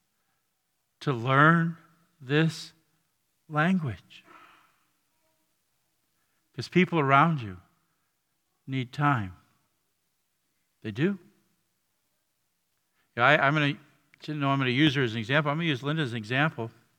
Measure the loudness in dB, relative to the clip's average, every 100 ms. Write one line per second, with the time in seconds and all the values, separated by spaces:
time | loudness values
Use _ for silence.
0 | _ _ _ _ _ _ _ _ _ _
1 | -6 -4 0 4 6 4 0 -4 _ _
2 | _ _ -4 0 0 -2 -14 -20 _ _
3 | _ _ _ _ _ -2 0 0 -4 -8
4 | -16 -20 -20 -20 -20 _ _ _ _ _
5 | _ _ _ _ _ _ _ _ _ _
6 | _ _ _ _ _ -14 -2 0 2 0
7 | 4 6 4 2 -6 -14 -20 _ _ _
8 | _ _ _ _ _ _ -10 -8 -8 -2
9 | 0 0 -4 -12 _ _ _ _ _ _
10 | _ _ _ _ _ _ _ _ -12 -4
11 | -4 -4 -12 _ _ _ _ _ _ _
12 | _ _ _ _ _ _ _ _ _ _
13 | _ 0 4 4 4 2 0 -2 -12 _
14 | _ _ -10 -4 -2 0 0 2 2 2
15 | -2 -4 -2 -2 0 -2 -2 -4 -4 -4
16 | -4 -6 -4 -2 -2 -2 -10 -12 _